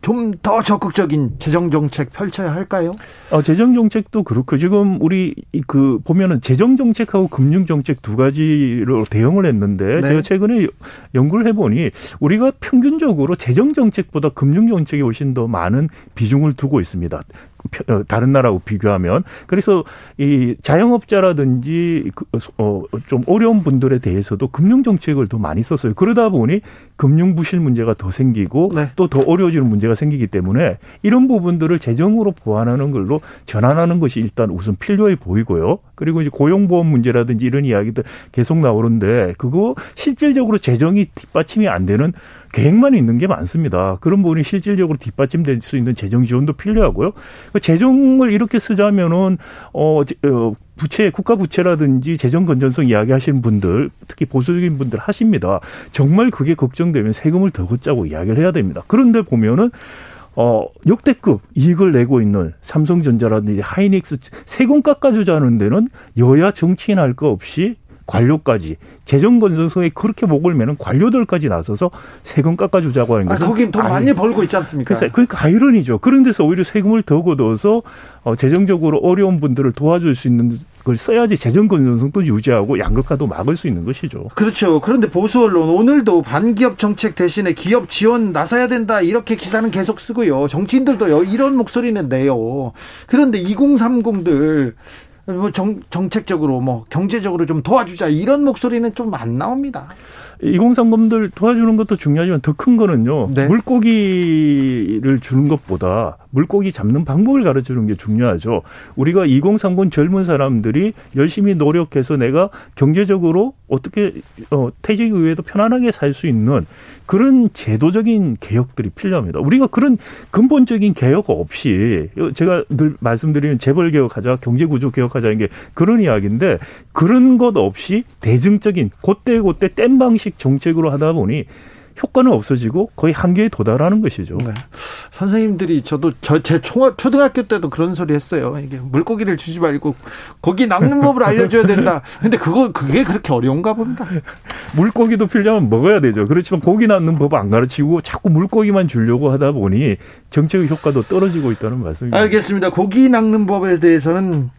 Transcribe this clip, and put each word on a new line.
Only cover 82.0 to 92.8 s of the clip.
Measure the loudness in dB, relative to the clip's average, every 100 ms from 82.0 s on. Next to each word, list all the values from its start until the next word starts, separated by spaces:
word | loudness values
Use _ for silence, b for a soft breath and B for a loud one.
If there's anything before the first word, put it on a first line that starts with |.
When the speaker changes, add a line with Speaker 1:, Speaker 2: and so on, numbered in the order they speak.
| 0 -2 0
Speaker 2:
유지하고 | 0 0 0 0 -2
양극화도 | 0 -2 0 -2 -4
막을 | -4 -4
수 | -4 -4
있는 | -4
것이죠. | -4 -8 -8 -10 -12
Speaker 1:
그렇죠. | -2 -2 0 0 0
그런데 | 2 0 0
보수 | 0 0 2
언론 | 2 2 2
오늘도 | 2 4 2 2 0
반기업 | 0 -2 -2 0 0 0
정책 | -4 -2 -6
대신에 | -2 -2 -2 -4
기업 | -4 0 0 0
지원 | -2 0 2 0
나서야 | -2 -2 0 0
된다, | -2 -2 0
이렇게 | 0 -2 -2 -6
기사는 | -2 -2 -2
계속 | -2 -4 -4
쓰고요. | -6 -2 0 0 -2
정치인들도 | -2 -2 0 0 0 2
여-, | 2
이런 | 2 0 0 0
목소리는 | -2 -2 -2 -2 -2
내요. | -2 0 -2 -4 -6 -8 -12